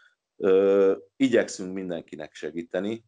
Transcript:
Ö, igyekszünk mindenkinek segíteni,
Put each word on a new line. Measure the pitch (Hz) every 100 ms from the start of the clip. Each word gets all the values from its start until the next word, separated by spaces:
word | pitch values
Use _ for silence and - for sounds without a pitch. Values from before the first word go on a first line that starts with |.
| _ _ _ -
Ö, | 95 95 98 98 98 95 - -
igyekszünk | 135 117 95 - 92
mindenkinek | 95 92 82 - 76 76
segíteni, | - 78 80 85 92 101 113